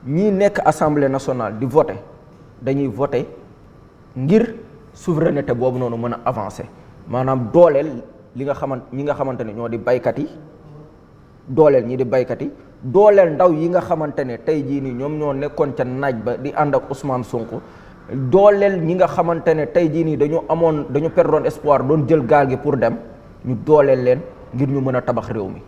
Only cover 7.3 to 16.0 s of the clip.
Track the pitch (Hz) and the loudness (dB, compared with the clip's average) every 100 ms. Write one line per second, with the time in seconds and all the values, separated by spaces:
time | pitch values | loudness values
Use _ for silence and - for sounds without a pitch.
7.3 | 131 117 165 175 143 156 123 - - - | -2 0 6 6 6 -2 -8 -16 -20 -20
8.3 | 123 139 135 139 131 123 127 143 131 139 | -10 -6 -4 -4 -8 -8 -8 -6 -2 -4
9.3 | 123 110 107 117 113 117 123 120 117 151 | -4 -8 -8 -6 -6 0 0 0 -4 -8
10.3 | - - - - - - - - - - | -10 -20 -20 -20 -20 -20 -20 -20 -20 -20
11.3 | - - 135 151 139 113 127 127 127 123 | -20 -10 4 6 4 0 -4 -2 0 -2
12.3 | 117 277 - - - 131 160 214 202 180 | -4 -8 -12 -20 -14 0 4 6 6 4
13.3 | 143 180 151 165 180 170 165 151 139 131 | 4 2 2 0 0 0 -4 -4 -4 -6
14.3 | 117 - 156 131 139 135 120 139 151 147 | -6 -4 -2 -2 -4 -4 -6 -6 -4 -4
15.3 | 135 143 - 147 127 123 127 | -4 -6 -2 -4 -2 -4 -2